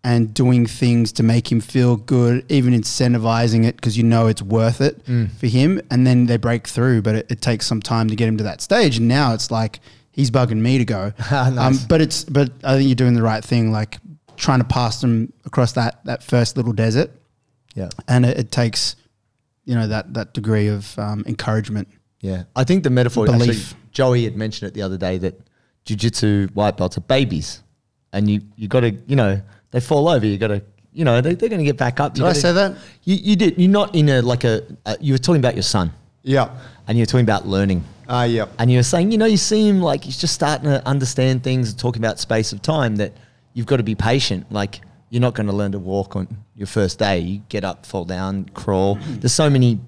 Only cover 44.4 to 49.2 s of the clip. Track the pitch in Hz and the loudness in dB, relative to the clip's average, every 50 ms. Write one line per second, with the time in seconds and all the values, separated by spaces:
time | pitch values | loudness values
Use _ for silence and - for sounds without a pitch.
44.4 | - - 101 104 101 101 - - - - - _ _ _ 117 120 123 123 110 117 | -8 -6 -4 -4 -4 -4 -8 -14 -20 -20 -20 _ _ _ -2 0 0 0 0 -2
45.4 | 104 101 101 104 104 101 98 101 87 92 95 98 95 - - 101 92 - - - | -4 -2 -2 -2 -2 -4 -4 -6 -6 -4 -4 -4 -4 -4 -6 -8 -8 -8 -12 -18
46.4 | - _ _ - 101 98 - 107 101 92 - - 110 101 98 87 85 87 98 101 | -18 _ _ -14 -12 -6 -2 -2 -2 -2 -2 -2 -2 -2 0 -2 -2 -4 -8 -10
47.4 | 104 _ - 104 95 95 - _ - - - 95 85 87 92 90 95 95 98 95 | -10 _ -8 -6 -6 -6 -8 _ -14 -10 -8 -8 -8 -6 -8 -6 -6 -4 -4 -6
48.4 | 92 - - - - - 98 92 95 98 101 - - - - - | -8 -10 -14 -10 -4 -2 0 0 2 0 0 -2 -6 -10 -10 -4